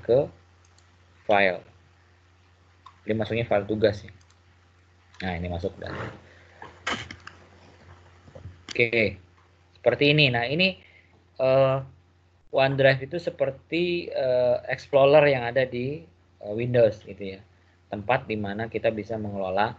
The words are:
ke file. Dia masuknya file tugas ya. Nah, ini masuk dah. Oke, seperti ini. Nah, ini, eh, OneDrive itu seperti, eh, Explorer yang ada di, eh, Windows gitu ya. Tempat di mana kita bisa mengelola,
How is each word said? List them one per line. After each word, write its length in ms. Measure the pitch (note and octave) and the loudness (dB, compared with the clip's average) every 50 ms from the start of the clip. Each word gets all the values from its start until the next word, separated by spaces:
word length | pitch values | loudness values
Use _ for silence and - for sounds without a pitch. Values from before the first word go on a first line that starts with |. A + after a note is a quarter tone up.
| - | 0
ke 240 | - A#2 C3+ D#3 E3+ - _ _ _ _ _ _ _ _ _ _ _ _ _ _ _ _ _ - | 2 2 2 2 -2 -10 _ _ _ _ _ _ _ _ _ _ _ _ _ _ _ _ _ -2
file. 400 | - G#2 G2+ G2 F#2 F2 F2 - - _ _ _ _ _ _ _ _ _ _ _ _ _ _ _ _ _ _ _ _ _ _ _ - _ _ - - | 2 4 4 4 2 0 -4 -12 -20 _ _ _ _ _ _ _ _ _ _ _ _ _ _ _ _ _ _ _ _ _ _ _ -20 _ _ -6 -6
Dia 60 | A2 | -4
masuknya 320 | A2 G#2+ G#2 A2 A#2 A#2 - | -4 -4 -4 -4 -4 0 0
file 160 | G#2 G2+ G2 | 0 0 0
tugas 400 | G2+ A2 G#2+ A2 G#2 G2+ - - | -2 -2 0 0 0 0 -2 -12
ya. 80 | - - - _ _ _ _ _ _ _ _ _ _ _ _ _ _ _ _ _ _ _ - F#2 | -20 -20 -20 _ _ _ _ _ _ _ _ _ _ _ _ _ _ _ _ _ _ _ -10 -8
Nah, 80 | F#2 F2 E2+ | -6 -6 -6
ini 80 | F2+ F2 | -6 -6
masuk 240 | F2 E2 G2+ F#2+ - - | -6 -6 -6 -8 -8 -8
dah. 140 | F2 - - - - - - - - - - - - _ - - - - - - - - - - - - - - - - - - - - - - - - - - - - - - - - _ _ _ - - - - F2 - - - - | -14 -12 -10 -10 -12 -12 -14 -18 -20 -20 -20 -20 -20 _ -20 -20 -20 -20 -20 -12 -8 -8 -8 -8 -10 -14 -16 -20 -20 -20 -20 -20 -20 -20 -20 -20 -20 -20 -20 -20 -20 -20 -20 -20 -20 -20 _ _ _ -20 -20 -20 -20 -20 -20 -20 -18 -10
Oke, 480 | - - A#2+ A2+ A#2 A#2 G#2+ F#2+ F#2+ - - _ _ _ _ _ _ _ _ _ _ _ | -2 0 0 0 2 0 0 0 -2 -8 -18 _ _ _ _ _ _ _ _ _ _ _
seperti 240 | - A#2+ B2 B2+ D3 C#3+ | 0 0 2 4 4 4
ini. 160 | D3 D3+ D3 C3 | 4 4 4 4
Nah, 160 | A#2+ A#2 A#2+ | 2 0 -2
ini, 320 | B2+ C#3+ E3+ F#3+ F#3+ - - - - _ _ _ _ _ _ _ _ _ - | -2 -2 0 0 -2 -2 -6 -18 -20 _ _ _ _ _ _ _ _ _ -2
eh, 380 | C3 C3 C3 C3+ C3+ C3 C3 C3+ C3+ - - _ _ _ _ _ _ _ _ _ _ - | 2 2 4 4 4 2 0 -2 -6 -10 -18 _ _ _ _ _ _ _ _ _ _ -4
OneDrive 580 | - C3+ C3+ C#3 C#3 C3+ C3+ C3+ C3+ C3 C3+ C3+ | 0 0 2 2 2 4 4 4 4 2 -2 -8
itu 80 | F3 | -8
seperti, 960 | E3+ - F3 E3+ - C3+ C3+ C3+ - _ - D#3+ E3+ F3 F3+ F3 F3 - - | -6 -6 -6 -2 -2 -2 -2 -4 -10 _ -6 -4 -2 -2 -2 -2 -4 -6 -6
eh, 440 | - - C3+ B2+ B2+ B2+ B2 B2 B2 B2 - - | -6 -2 0 0 2 2 4 2 2 0 -2 -6
Explorer 560 | C3 - - - C#3+ C3+ C#3 C#3 D3 D#3 D3 C#3+ | -8 -8 -6 2 4 6 6 8 8 6 6 6
yang 180 | C3+ B2 A#2 A#2 | 2 2 -2 -2
ada 160 | A#2+ C3+ B2+ | 0 0 0
di, 400 | B2+ B2 A#2+ B2 C3+ D3+ D#3+ - - _ _ _ _ _ - | 0 -2 -6 -6 -6 -6 -8 -12 -20 _ _ _ _ _ -16
eh, 100 | - G#2 | -10 -8
Windows 480 | G#2+ A2+ B2 B2 A#2+ A#2+ A2+ G#2 G2 - - | -6 -4 -4 2 4 6 6 6 4 0 -14
gitu 320 | G2+ F#2+ F#2 G2+ F#2+ F#2+ G2 | -18 -14 -12 -12 -12 -12 -14
ya. 20 | - _ _ _ _ _ _ _ _ - | -18 _ _ _ _ _ _ _ _ -12
Tempat 400 | - G#2 G2+ G#2+ B2+ C3+ C3+ - | -10 -8 -2 -2 -2 -2 -2 -4
di 80 | A2 G#2+ | -6 -6
mana 320 | G#2 G2 G2+ G#2+ A#2 A2+ | -4 -6 -6 -6 -8 -6
kita 200 | - G#2+ - A2+ A2 | -6 -2 -2 -2 -2
bisa 240 | G#2 G2+ G#2+ A2+ A2 | -2 -8 -8 -8 -8
mengelola, 560 | G#2+ G#2 G2+ G2 F#2+ F#2 F#2 G2 G#2+ A#2+ B2 | -8 -8 -8 -6 -6 -4 -2 -2 -2 -2 -4